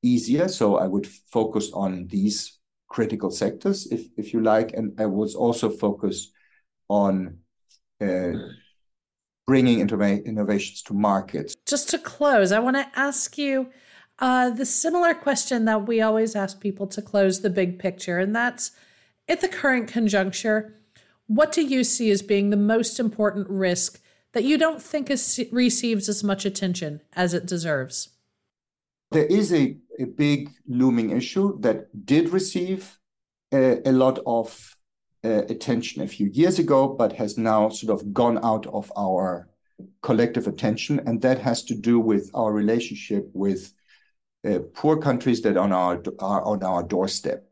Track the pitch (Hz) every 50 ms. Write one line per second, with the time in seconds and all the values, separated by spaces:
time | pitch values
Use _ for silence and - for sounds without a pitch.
0 | - 123 123 113 110 113 127 151 175 190 185 - 113 104 98 - 90 95 92 101
1 | 101 - - - _ _ - 117 113 110 - 107 101 - - 90 98 95 92 90
2 | 90 90 98 98 98 107 104 - - - - _ _ _ _ _ _ _ - -
3 | 113 107 113 101 - 95 - - 107 - - - - 196 196 196 - - 113 110
4 | - - _ - 104 - - 117 110 110 107 110 113 110 - 110 113 104 101 -
5 | 110 104 95 101 110 104 - - 123 117 117 - - 110 104 - - 104 98 -
6 | - 98 - - - - _ _ _ _ _ _ _ _ _ _ _ _ 101 101
7 | 101 98 98 95 92 90 87 87 _ _ _ _ _ _ _ _ _ _ _ _
8 | 104 98 90 90 92 87 80 - - - - - _ _ _ _ _ _ _ _
9 | _ _ _ _ _ _ _ _ _ - 135 135 127 127 117 110 104 104 117 98
10 | 101 101 98 101 - - 110 107 104 101 104 98 - - - - - - 104 98
11 | 107 104 98 98 95 - - 78 69 - - _ _ - 285 277 - - - 339
12 | 339 - - - 294 285 269 220 196 180 196 220 233 254 254 277 269 269 - -
13 | 269 285 277 - - - - - 285 277 269 262 262 254 - _ _ _ - -
14 | _ _ _ - 254 254 254 254 247 247 233 226 269 254 - - - 330 330 349
15 | 349 339 320 339 - 285 269 - - - 254 233 220 220 220 214 202 220 233 226
16 | 220 220 214 220 220 220 220 214 196 190 196 - - 208 196 196 202 190 - -
17 | 208 - - 202 196 196 185 190 - 202 180 190 185 180 175 180 - 190 180 -
18 | - - 175 175 190 196 214 233 240 247 240 240 - - - _ _ _ _ _
19 | _ _ _ _ _ - 330 349 - 370 370 - - 285 254 247 220 226 - 233
20 | 226 208 196 202 190 190 185 - - 226 214 220 214 214 - _ _ _ _ _
21 | _ _ _ _ _ - 214 226 302 302 302 339 320 269 269 254 247 247 - -
22 | 240 220 196 196 196 - 214 202 202 202 208 202 208 208 220 226 233 - - -
23 | 240 220 - - 214 208 196 202 196 - 202 190 190 185 180 175 - - - -
24 | _ _ _ _ _ _ _ 233 220 269 302 - 320 320 320 269 - - - 302
25 | 269 - 277 254 - - - - 254 - - 247 247 247 247 - - 233 226 202
26 | 196 - 208 196 208 202 196 196 - 202 190 - 196 185 180 180 175 151 147 147
27 | _ _ _ - 180 175 170 175 - 180 185 170 160 170 151 135 131 127 - -
28 | - - _ _ _ _ _ _ _ _ _ _ _ _ _ _ _ _ _ _
29 | _ _ - 156 147 - 180 208 208 170 175 156 139 123 - - _ _ - -
30 | 131 120 - - 147 147 147 143 147 - - _ _ - 123 123 127 131 120 117
31 | 113 107 - 120 120 - - 190 196 202 - 110 107 120 110 - - _ - 104
32 | - - 135 156 170 165 175 190 185 - - 185 180 180 190 190 - - - _
33 | _ _ _ _ _ _ _ _ _ _ - 139 131 127 120 - - 135 131 131
34 | 131 131 127 127 - 117 117 117 110 - - - - - - _ _ _ _ _
35 | _ _ _ _ - 113 110 107 - - - - - - 120 110 - - - -
36 | 71 - - - 107 98 - 131 165 180 180 180 160 135 143 135 135 135 135 -
37 | 117 104 - - 117 104 - - 113 113 110 107 104 110 107 - - 110 107 95
38 | - 104 98 127 120 120 117 113 113 117 110 107 104 - - 107 104 - - 101
39 | 101 92 92 90 95 92 90 87 - _ _ _ _ _ _ _ - - _ _
40 | - - 123 110 120 117 - 127 - 104 - - - 110 107 - - - 147 143
41 | - 120 113 104 - 127 131 131 - 135 117 - - - 123 107 101 117 120 117
42 | 110 110 107 101 98 - - - 117 107 107 107 104 104 113 120 117 - - -
43 | - - 107 101 92 - - 92 98 98 95 - - - _ _ _ _ _ _
44 | _ _ _ _ _ _ _ _ _ - - 90 90 - _ - - 151 156 156
45 | 156 143 127 120 - 131 117 110 - 107 98 90 95 101 95 92 90 90 90 87
46 | - 92 - - 95 95 101 90 - 107 107 98 95 92 92 87 87 85 - 87
47 | - - - - - - - - - _